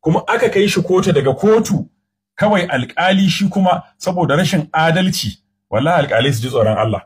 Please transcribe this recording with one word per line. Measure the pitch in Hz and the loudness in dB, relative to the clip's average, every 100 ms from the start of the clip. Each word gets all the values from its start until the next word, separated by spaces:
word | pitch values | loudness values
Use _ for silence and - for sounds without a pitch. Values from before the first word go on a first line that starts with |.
Kuma | - 165 - | 0 -2 0
aka | 226 220 | 0 0
kai | 202 202 | 2 0
shi | 196 | 0
kotu, | - 185 190 | 0 0 2
daga | 151 135 131 | 2 0 0
kotu | 208 220 220 196 - _ _ _ _ - | 2 2 2 -2 -4 _ _ _ _ -2
kawai | 202 202 - | 0 0 0
alƙali | 135 120 - 180 190 190 | -4 -4 -2 2 2 2
shi | - 196 | 0 -2
kuma | 202 185 170 - _ | 0 0 0 -4 _
saboda | - 180 165 143 | -6 -2 0 0
rashin | 175 180 151 | 0 -2 -2
adalci, | 156 160 165 185 - 107 - _ _ _ | -2 0 0 0 -2 -6 -10 _ _ _
wallahi | 107 143 170 - | -2 0 0 0
alƙalai | - 131 | 0 0
su | 117 | -2
ji | 123 | -2
tsoron | 127 107 107 | 0 0 0
Allah. | 110 95 | -2 -4